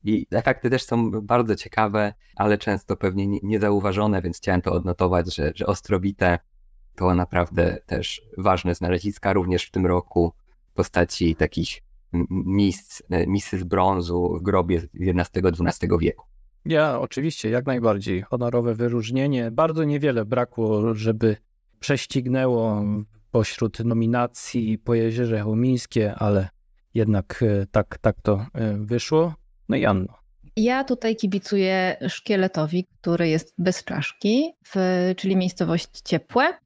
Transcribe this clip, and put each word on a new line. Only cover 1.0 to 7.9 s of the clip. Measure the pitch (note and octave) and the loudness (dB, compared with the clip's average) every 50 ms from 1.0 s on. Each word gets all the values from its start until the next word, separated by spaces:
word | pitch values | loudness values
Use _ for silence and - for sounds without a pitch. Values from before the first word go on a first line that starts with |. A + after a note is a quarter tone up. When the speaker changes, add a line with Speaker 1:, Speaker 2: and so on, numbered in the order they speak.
| A#2 A2 | 0 0
Speaker 1:
bardzo | G2 A2 G#2 G2+ A#2 B2 A#2 A2+ G2+ | -2 -6 -2 0 2 2 2 2 0
ciekawe, | - - - - - A2 G#2 G2+ G#2+ G#2 G#2 G#2 - _ - - | -2 -4 -6 -2 0 0 2 2 0 0 0 -4 -10 _ -20 -4
ale | - G2+ G#2 G#2 G2+ | 0 2 2 2 2
często | - A2 G2+ G2 - - G2 | 2 -2 -2 -2 -2 -4 -4
pewnie | - - F#2+ F#2 G2 G2 | -2 -2 -2 0 0 -2
nie-, | G2+ G2+ G2 | -2 -2 -2
niezauważone, | - G2+ A2 G#2 G#2 G#2 G2+ G2+ F#2 G2+ F#2 G2+ G#2+ G#2+ G2+ F#2 | -2 -2 0 2 2 2 2 2 2 0 0 2 2 2 0 0
więc | F#2 F2 E2+ | -2 -4 -6
chciałem | - - - F#2 F2 | -4 -2 0 0 0
to | - F#2 | 2 0
odnotować, | F2 F2 - F#2 F2 - F#2 F2+ F2+ F2 E2+ F2 - | 0 0 0 -2 0 0 2 2 2 2 0 0 -4
że, | - D2 D2+ - | -2 -4 -4 -2
że | - - | -2 -2
Ostrowite | - F#2+ - - - G#2 F#2 F#2 G2 G2+ - G2 F2+ F2 E2+ _ _ _ _ - - _ - - - - | -2 -2 -4 -2 -2 -2 0 0 -2 -2 2 2 2 2 0 _ _ _ _ -20 -20 _ -20 -20 -20 -6
to | - F#2 F2+ F2+ | 0 2 2 4
naprawdę | F2 F2+ - - F2 F2 - - E2+ E2+ E2 - - _ | 2 0 0 0 -2 -2 0 2 0 2 2 0 -4 _
też | - | -6